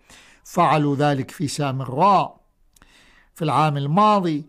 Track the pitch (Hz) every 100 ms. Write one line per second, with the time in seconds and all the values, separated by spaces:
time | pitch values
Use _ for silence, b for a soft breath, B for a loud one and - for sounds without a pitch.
0 | b b b b - - 170 156 147 139
1 | 147 139 123 - 143 - 143 131 131 127
2 | 214 185 143 - _ _ _ _ b b
3 | b b b - 156 131 156 143 143 160
4 | 214 208 175 147